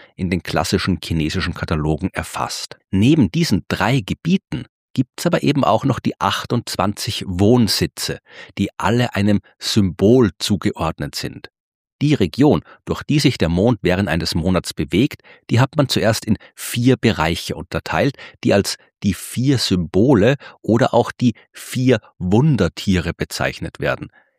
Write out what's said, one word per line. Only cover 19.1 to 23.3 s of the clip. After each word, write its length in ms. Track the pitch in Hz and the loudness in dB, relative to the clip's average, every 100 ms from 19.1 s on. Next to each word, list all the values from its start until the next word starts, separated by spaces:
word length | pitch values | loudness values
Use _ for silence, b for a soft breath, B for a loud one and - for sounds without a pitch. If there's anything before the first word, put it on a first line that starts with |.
vier 440 | 90 - - 127 131 | -4 -6 -4 0 0
Symbole 800 | - 95 80 92 120 123 107 139 B B | 0 -2 0 2 4 4 4 2 B B
oder 320 | - 113 127 | 0 2 2
auch 160 | 117 117 | 2 0
die 220 | - 123 - b | 0 -2 -2 b
vier 460 | - - - 127 117 b b | -20 -8 -2 2 2 b b
Wundertiere 960 | 90 104 156 123 85 - - 92 78 | 0 2 4 2 0 -2 0 0 0
bezeichnet 680 | - - | -6 -6